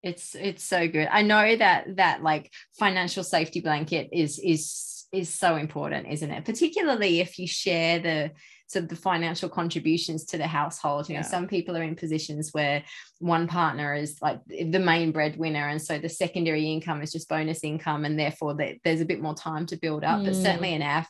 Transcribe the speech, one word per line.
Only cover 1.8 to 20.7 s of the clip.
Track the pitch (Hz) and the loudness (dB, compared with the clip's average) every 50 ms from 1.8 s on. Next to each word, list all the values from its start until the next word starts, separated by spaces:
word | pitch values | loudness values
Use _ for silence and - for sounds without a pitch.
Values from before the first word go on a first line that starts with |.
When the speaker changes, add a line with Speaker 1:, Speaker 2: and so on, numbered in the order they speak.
| - - 190 | 2 -4 2
Speaker 1:
that, | 185 185 165 156 139 151 | 4 4 4 4 2 2
like, | 160 156 151 151 - - - - _ _ - | 2 0 0 -2 -10 -20 -20 -20 _ _ 0
financial | 214 196 185 185 180 175 - 196 175 | 0 2 2 2 0 0 -2 -4 -4
safety | - - 165 160 160 - 175 | 0 2 0 0 0 -4 -4
blanket | - 160 151 143 156 151 180 160 - - | 0 0 0 0 0 -2 -2 -2 -2 -2
is, | - 175 160 143 - - | 0 0 0 0 -2 -2
is, | - 180 160 156 151 - - - - - - - - _ - | 2 2 2 2 0 -6 -8 -10 -10 -10 -12 -14 -14 _ -4
is | 190 180 165 - | -4 -4 -4 -4
so | - 190 175 165 | 2 2 2 2
important, | 151 147 151 - 147 147 - - 143 - | 2 -2 -4 -6 -6 -6 -4 -4 -6 -4
isn't | - 147 156 156 147 | -6 -6 -6 -4 -6
it? | - - 156 | -6 -6 -6
Particularly | - 220 - 349 320 330 427 359 302 254 220 208 190 170 165 | -6 0 0 0 0 2 0 0 2 2 2 2 2 4 2
if | 180 170 - - | 2 -2 -4 -10
you | 180 | -8
share | 165 - - - 196 175 165 165 165 170 170 | -6 -6 -4 -2 0 0 2 2 2 2 2
the | 170 170 160 151 147 151 151 - - - - _ _ | 2 0 0 0 -2 -4 -6 -14 -20 -20 -20 _ _
sort | - - 196 170 | -4 -4 -4 -4
of | 165 | -4
the | 170 | -8
financial | 165 - 190 180 165 170 165 165 - - 175 | -2 0 0 2 2 0 -2 -2 -4 -6 -4
contributions | - 180 170 170 - 160 - 156 160 170 - - 160 156 - | -4 -2 -2 -2 -2 0 2 2 2 2 0 -4 -6 -6 -6
to | - - | -6 -4
the | 160 151 | -4 -4
household. | 160 156 147 147 156 - - - 151 143 147 147 | 0 0 0 0 -2 -4 -4 -2 -2 -2 -2 -4
You | - 156 | -4 -6
know, | 143 | -6
Speaker 2:
Yeah. | - | -4
Speaker 1:
some | - - 180 175 | -4 -4 -4 -4
people | 175 202 180 170 185 175 | -2 -2 -2 -2 -2 -4
are | 165 165 | -2 -2
in | 156 165 | -4 -4
positions | 170 - 160 156 156 156 - 151 147 151 151 - | -6 -4 -4 -2 -4 -4 -4 -6 -6 -6 -4 -2
where | 151 147 143 143 147 147 - - - - - _ _ | 0 2 2 2 0 -2 -6 -18 -18 -20 -20 _ _
one | 175 170 170 165 170 | 0 2 2 2 2
partner | 165 165 175 170 156 - 147 147 143 143 | 0 2 2 2 2 2 -2 -2 -2 -2
is, | 147 147 147 151 - | -2 -4 -4 -6 -2
like, | - 151 - - - | -2 -2 -2 -2 -10
the | - - - 165 160 165 185 | -12 -8 -6 -2 2 2 4
main | 185 170 165 170 170 160 | 6 6 4 6 4 2
breadwinner, | 156 156 151 151 151 156 160 160 151 147 143 | 2 2 2 0 0 -2 -2 -2 0 -2 -2
and | 147 147 151 | -2 -2 -4
so | 151 - 160 147 | -2 -4 -4 -4
the | 156 160 | -4 -6
secondary | 160 - 185 165 - 180 170 165 156 151 156 156 | -2 -2 -4 -2 0 0 0 2 2 2 2 0
income | 156 160 160 175 156 147 147 | 0 -2 -2 -4 -4 -4 -4
is | 156 | -6
just | - 160 156 - | -6 -8 -4 -2
bonus | 156 156 156 156 160 156 - | -2 -2 0 -2 -2 -4 -4
income, | 151 151 160 - 160 151 147 151 | -4 -4 -4 -2 -2 -2 0 0
and | 147 151 | 0 0
therefore | 151 151 147 151 - 156 147 147 | 0 0 0 -2 -2 -4 -4 -2
the, | 147 147 - - - _ | -2 -4 -4 -4 -2 _
there's | 170 165 160 | 2 2 2
a | 165 | 2
bit | 165 175 - | 0 0 -2
more | 156 156 151 | -2 -6 -6
time | 151 - 160 160 151 170 | -6 -6 -6 -4 -4 -4
to | 160 190 | -6 -6
build | 170 - 160 151 151 151 | -4 -2 -2 -2 0 2
up. | 160 165 208 196 | 2 2 2 2
But | 196 190 | 0 0
Speaker 2:
Mm. | 190 | 2
Speaker 1:
certainly | 185 202 175 - 180 185 | 2 2 2 2 0 -2